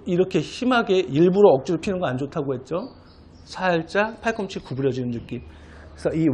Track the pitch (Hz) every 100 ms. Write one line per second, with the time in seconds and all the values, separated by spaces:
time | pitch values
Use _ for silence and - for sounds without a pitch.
0 | - 175 180 175 151 - 254 247 220 185
1 | 180 135 180 185 202 143 - 165 214 185
2 | 170 127 139 165 139 127 - 160 254 -
3 | - - - - - - 185 170 165 196
4 | 214 233 233 220 196 196 - 127 135 123
5 | 123 120 - 117 - - - - - -
6 | - 151 160